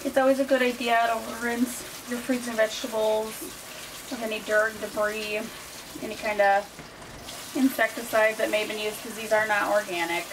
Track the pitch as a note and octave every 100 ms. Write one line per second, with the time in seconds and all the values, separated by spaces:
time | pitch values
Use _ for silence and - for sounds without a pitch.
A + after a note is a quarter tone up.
0 | C#4+ C4 C4 C4+ C4+ C4 B3 A#3+ A#3+ A#3
1 | A#3 A3+ A3+ A#3 A#3+ A#3 B3 - - -
2 | - A#3+ A#3+ B3+ A#3+ A3+ A3 - B3+ A3
3 | A3 G#3+ A3 A3 - - - - - -
4 | - B3+ A3+ G#3+ G3+ G#3+ G#3+ G#3+ G#3 G#3
5 | G#3 G#3+ G#3+ G#3+ A3+ - - - - -
6 | B3 G#3+ A3 G#3 G3+ G3 G3+ - - -
7 | - - - - - - C4 - A3 -
8 | A#3 A3+ G#3+ A3 - G#3+ G#3+ G#3+ G#3+ G#3
9 | A#3 G#3 A3 G#3+ G#3+ G#3 G3+ G#3 G3 F3
10 | E3+ E3+ E3